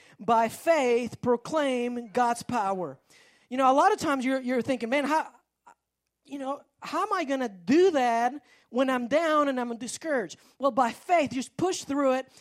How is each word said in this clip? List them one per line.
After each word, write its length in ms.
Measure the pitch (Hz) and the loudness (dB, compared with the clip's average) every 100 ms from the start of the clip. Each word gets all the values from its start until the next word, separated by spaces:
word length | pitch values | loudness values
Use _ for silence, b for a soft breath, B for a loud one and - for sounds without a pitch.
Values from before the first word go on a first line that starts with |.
| b - | b -8
By 300 | 196 226 226 | 0 2 2
faith, 720 | - 330 320 247 240 240 - | -2 0 2 2 0 -2 -4
proclaim 880 | 240 240 - 311 277 247 240 240 233 | -2 -2 -2 -2 0 -2 -4 -6 -4
God's 300 | 185 240 240 | 0 0 -2
power. 560 | - 233 196 196 160 131 _ b b b b | -4 -4 -2 -4 -6 -10 _ b b b b
You 60 | 254 | 2
know, 140 | 262 | 4
a 40 | |
lot 180 | 277 370 | 6 4
of 60 | 427 | 2
times 260 | 311 277 | 0 -2
you're, 160 | 254 269 | 0 -2
you're 220 | 247 254 | -2 -2
thinking, 260 | 226 254 226 | -2 -4 -2
"Man, 160 | 285 | -2
how, 220 | 269 311 - - _ _ - _ _ _ _ _ | 0 -2 -4 -12 _ _ -20 _ _ _ _ _
you 140 | _ 277 | _ -8
know, 220 | 262 277 - _ | -6 -8 -12 _
how 220 | - 311 | -8 -4
am 100 | 415 | -2
I 120 | 381 | -2
gonna 240 | 277 269 240 | -2 -2 -4
do 420 | 190 170 302 381 | -6 2 6 6
that 420 | 294 247 226 240 285 b b b | 4 2 2 0 -4 b b b
when 180 | 233 262 | -2 0
I'm 200 | 254 240 | 0 0
down 400 | 285 330 302 285 | 0 2 2 2
and 100 | 254 | -2
I'm 180 | 240 233 | -4 -6
discouraged?" 640 | 247 - 320 269 180 - b - | -10 -8 -4 -2 -4 -10 b -4
Well, 100 | 269 | 0
by 220 | 233 233 | 2 0
faith, 400 | 226 - 349 262 | -2 0 2 2
just 240 | 254 233 - | -4 -8 -4
push 260 | 359 359 | -2 -2
through 320 | - 277 277 | -4 0 0
it 120 | 262 262 B | 0 -4 B